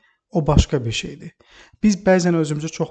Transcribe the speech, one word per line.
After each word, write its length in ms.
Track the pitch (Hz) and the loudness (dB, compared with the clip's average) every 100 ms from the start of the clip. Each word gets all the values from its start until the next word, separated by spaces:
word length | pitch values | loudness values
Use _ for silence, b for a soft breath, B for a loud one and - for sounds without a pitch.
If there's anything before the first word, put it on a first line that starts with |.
| b b _ | b b _
O 160 | 170 147 | -2 2
başqa 380 | 143 - 143 | 2 2 -2
bir 80 | 117 | -4
şeydir. 380 | - - 143 165 - B B B _ | -6 -8 -14 -18 -20 B B B _
Biz 120 | 214 190 | 0 2
bəzən 320 | 190 185 175 170 | 2 2 2 0
özümüzü 320 | 151 147 160 | 0 -4 -8
çox 200 | - 160 | -8 -8